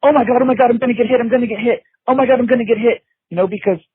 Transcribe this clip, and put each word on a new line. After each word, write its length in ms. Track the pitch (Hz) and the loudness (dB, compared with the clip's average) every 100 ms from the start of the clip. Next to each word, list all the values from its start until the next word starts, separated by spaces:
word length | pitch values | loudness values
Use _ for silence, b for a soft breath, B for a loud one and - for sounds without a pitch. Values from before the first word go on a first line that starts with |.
Oh 100 | 277 | 2
my 120 | 294 233 | 2 2
God, 160 | 247 | 0
oh 40 | 254 | 0
my 100 | 254 | 2
God, 160 | 254 | 2
I'm 80 | 233 | 2
gonna 160 | 254 226 | -2 -2
get 120 | 233 | 0
hit, 120 | 254 | 0
I'm 80 | 233 | 0
gonna 180 | 254 240 | -2 -2
get 120 | 208 | -4
hit. 240 | 226 226 - _ - | -4 -4 -6 _ -4
Oh 80 | 262 | 0
my 120 | 262 | 2
God, 120 | 254 | 2
I'm 80 | 240 | 2
gonna 180 | 247 226 | 0 0
get 120 | 220 | 0
hit. 240 | 233 220 _ _ _ | 0 -2 _ _ _
You 80 | 170 | -4
know, 100 | 185 | -4
because 320 | 196 - 180 _ | -2 -4 -4 _